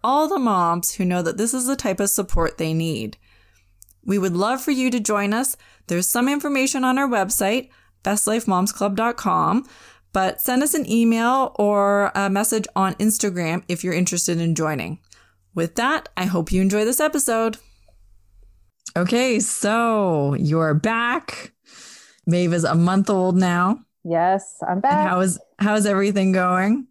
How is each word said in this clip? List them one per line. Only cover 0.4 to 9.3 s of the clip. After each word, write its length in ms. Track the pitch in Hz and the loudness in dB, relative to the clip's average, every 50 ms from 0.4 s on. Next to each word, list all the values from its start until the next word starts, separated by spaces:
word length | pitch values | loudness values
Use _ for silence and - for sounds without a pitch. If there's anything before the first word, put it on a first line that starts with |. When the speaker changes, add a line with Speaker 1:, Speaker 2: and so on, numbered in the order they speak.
Speaker 1:
moms 540 | 254 233 202 180 175 170 170 175 170 - - | 0 0 2 2 2 2 0 0 -2 -4 -4
who 100 | - 185 | -2 -2
know 180 | 180 180 180 | 0 0 0
that 140 | 175 165 - | -2 -2 -2
this 180 | 196 220 226 - | -2 -2 -2 -2
is 140 | 262 247 254 | -2 -2 -2
the 80 | 277 | -4
type 240 | 262 - 220 190 - | -2 -2 -4 -2 -2
of 100 | 202 196 | -2 -2
support 480 | - - 190 - - 170 165 - - - | -2 -2 -2 0 0 0 0 0 -2 -4
they 160 | 165 160 160 | -4 -2 -2
need. 420 | 165 165 165 151 110 110 107 - _ _ _ _ _ _ _ _ _ _ _ _ _ - _ _ _ _ | -2 -2 -2 -4 -6 -8 -10 -12 _ _ _ _ _ _ _ _ _ _ _ _ _ -20 _ _ _ _
We 140 | - 196 202 | -2 -2 0
would 180 | 180 190 170 | 0 0 0
love 240 | 175 196 220 254 262 | 0 0 0 -2 -2
for 120 | - 311 | -2 -2
you 180 | 285 254 254 254 | 0 0 0 0
to 80 | 247 247 | 0 0
join 340 | 208 - 208 202 202 202 | -2 0 -2 0 0 0
us. 240 | 214 233 262 - - - - - _ _ _ | 0 0 -2 -4 -6 -8 -14 -20 _ _ _
There's 220 | - 175 175 180 - | -4 -2 -2 -2 0
some 200 | - 240 247 269 | 0 0 0 0
information 540 | 285 285 285 294 277 262 262 262 - 269 | 0 -2 -2 -2 0 0 0 0 0 0
on 160 | 254 254 254 269 | 0 0 0 0
our 80 | 277 | 0
website, 600 | 269 240 208 190 196 - - 202 196 220 254 247 - _ _ _ _ _ _ | 0 0 0 0 -2 -2 -2 0 0 0 -2 -4 -8 _ _ _ _ _ _
bestlifemomsclub 920 | _ 190 202 208 - 208 220 233 220 208 190 180 190 208 - - 202 208 196 | _ -2 -2 0 0 0 -2 -2 0 0 0 2 0 -2 -2 -2 -2 -2 0
dot 200 | 208 226 240 233 | 0 -2 -2 -2
com, 520 | - - 202 | -2 -2 0